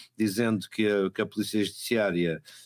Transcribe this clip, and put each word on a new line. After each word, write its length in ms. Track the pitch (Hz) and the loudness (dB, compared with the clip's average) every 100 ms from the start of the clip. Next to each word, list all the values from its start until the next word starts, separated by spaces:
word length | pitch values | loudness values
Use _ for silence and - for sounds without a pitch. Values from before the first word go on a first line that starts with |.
| - - | -12 -2
dizendo 500 | 110 95 117 107 - | -2 0 0 0 -4
que 160 | - 107 | 0 2
a, 220 | 101 95 | 2 0
que 100 | - | -2
a 40 | 101 | -4
Polícia 380 | - 104 107 | -4 -2 0
Judiciária 800 | 101 - - 117 101 87 87 80 - - | -2 -4 -2 0 2 2 0 -2 -8 -20